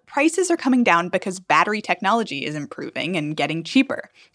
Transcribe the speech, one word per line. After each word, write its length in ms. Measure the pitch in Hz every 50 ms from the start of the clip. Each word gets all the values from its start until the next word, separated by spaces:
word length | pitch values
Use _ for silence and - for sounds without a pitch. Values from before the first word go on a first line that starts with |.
| _
prices 460 | - - 294 285 320 - - 370 -
are 60 | 339 330
coming 260 | - 269 254 254 240
down 240 | 196 170 170 170 175
because 320 | - 185 - 202 185 185
battery 420 | 185 - 151 156 175 208 214 214
technology 600 | 208 - 185 - - 190 214 233 220 - 143 139 135
is 100 | 147 151
improving 600 | 151 143 139 - - - - - 131 127 151 185
and 220 | 165 151 147 156 -
getting 260 | 143 - 160 165 160
cheaper. 460 | - - 262 269 - - - - - _ _ - _ _